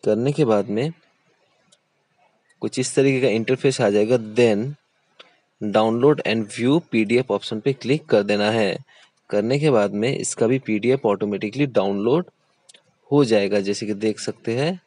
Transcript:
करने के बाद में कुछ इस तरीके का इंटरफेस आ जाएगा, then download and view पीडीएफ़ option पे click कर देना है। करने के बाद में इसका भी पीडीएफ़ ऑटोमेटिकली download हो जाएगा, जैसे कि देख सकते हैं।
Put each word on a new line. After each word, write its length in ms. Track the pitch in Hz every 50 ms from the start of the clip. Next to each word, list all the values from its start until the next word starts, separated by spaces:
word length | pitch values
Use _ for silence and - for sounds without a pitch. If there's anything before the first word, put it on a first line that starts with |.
| -
करने 260 | 104 107 107 120 139
के 140 | 147 147 151
बाद 240 | 117 110 104 98 98
में 220 | 101 107 131 160 165 _ _ _ _ _ _ _ _ _ _ _ _ _ _ _ _ _ _ _ _ _ _ _ _ _ _ _ _ _ _ _ _ _
कुछ 180 | - 113 - -
इस 140 | 127 - -
तरीके 260 | - 135 139 135 127
का 60 | 127 127
इंटरफेस 520 | 101 113 113 104 131 127 - 143 131 -
आ 80 | 127 104
जाएगा, 280 | 101 104 107 110 127 123 110 107 107
then 320 | 117 120 117 107 101 117 139 147 _ _ _ _ _ _ _ _ _ - _ _ _ _ _ _ _
download 600 | 107 107 98 107 110 110 113 120 123 147 151 143 -
and 220 | - 110 113 110 104
view 280 | - - 117 127 143 170 170 _
पीडीएफ़ 420 | - 113 110 101 117 123 127 - 101
option 260 | 101 - - 113 110
पे 140 | - 139 135
click 300 | - - 110 139 156 151
कर 180 | - 120 107 101
देना 280 | 101 107 104 104 107
है। 260 | 110 117 107 98 - - - _ _ - - _ _ _ _ _
करने 300 | - 104 104 117 131 143
के 120 | 147 156
बाद 220 | 135 110 101 101 101
में 160 | 104 107 131
इसका 360 | 139 - - - - - 117
भी 120 | 110 131 135
पीडीएफ़ 460 | - - 110 104 101 120 131 139 -
ऑटोमेटिकली 580 | 113 101 95 107 104 104 98 101 107 101 131 147
download 600 | 139 113 113 95 98 101 101 101 120 135 170 180 - _ _ _ _ _ _ _ _ - _ _ _ _ _ _ _
हो 120 | 143 147 143
जाएगा, 340 | 113 110 104 101 98 101 104
जैसे 240 | 98 98 101 - 117
कि 80 | 104 107
देख 240 | 98 107 110 104 -
सकते 360 | - - 104 _ _ - 113
हैं। 240 | 123 143 165 190 180 _